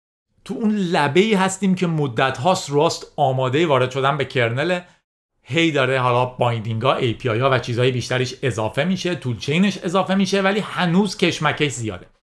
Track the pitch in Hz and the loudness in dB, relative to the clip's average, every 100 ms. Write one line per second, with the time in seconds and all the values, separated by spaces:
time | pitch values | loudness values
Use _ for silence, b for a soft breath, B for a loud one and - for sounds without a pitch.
0 | _ _ _ _ - 254 214 208 175 170 | _ _ _ _ -12 -2 0 0 0 2
1 | 143 156 220 196 190 - 196 180 175 160 | 2 4 4 4 0 0 0 2 0 0
2 | 143 113 135 123 160 185 - 143 160 - | -2 0 0 0 0 0 0 2 2 -2
3 | - - 139 131 131 139 170 131 123 139 | -10 -2 0 0 0 2 2 2 0 0
4 | 135 147 131 131 117 123 165 180 - b | 0 0 -2 0 0 0 -2 -4 -6 b
5 | _ _ _ _ - 160 165 143 127 135 | _ _ _ _ -4 2 2 2 2 2
6 | 123 120 127 - 120 117 107 110 127 160 | 2 2 0 0 0 0 -4 -2 0 0
7 | 131 104 120 110 135 127 - 117 127 127 | 0 -2 -2 0 2 0 -2 0 0 0
8 | - 127 127 - 135 110 107 - 170 185 | -2 -2 -2 -4 -4 -2 -2 -2 -2 -2
9 | 180 180 127 107 - 160 202 185 180 190 | -2 -4 -4 -6 -2 2 2 0 -2 -2
10 | 185 190 190 196 190 208 - 151 175 175 | 0 0 2 2 2 0 -4 -2 2 2
11 | 208 - 175 - 156 135 147 123 107 92 | 2 0 0 2 -2 0 -2 -2 -6 -8
12 | - _ | -14 _